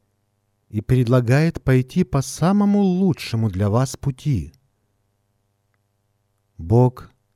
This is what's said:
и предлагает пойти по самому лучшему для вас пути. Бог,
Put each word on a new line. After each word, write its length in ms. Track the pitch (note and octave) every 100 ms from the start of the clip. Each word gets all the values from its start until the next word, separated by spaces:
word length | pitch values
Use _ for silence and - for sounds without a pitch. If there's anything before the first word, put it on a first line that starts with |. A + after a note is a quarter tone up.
| _ _ _ _ _ _ _
и 120 | G#2+
предлагает 800 | - B2+ A#2 B2+ A#2 C#3 E3 -
пойти 400 | - C3 B2+ F3+
по 180 | F#3 C#3
самому 600 | - - E3 G#3 G3+ G3+
лучшему 680 | G3 F3+ F#3+ - - A2+ A2
для 200 | F2+ G#2
вас 280 | A2+ C3+ -
пути. 560 | C#3 C3 D3+ G#2+ D2 _ _ _ _ _ _ _ _ _ _ _ _ _ _ _ _ _ _ _ _ -
Бог, 540 | E2 A#2 B2+ - - _ _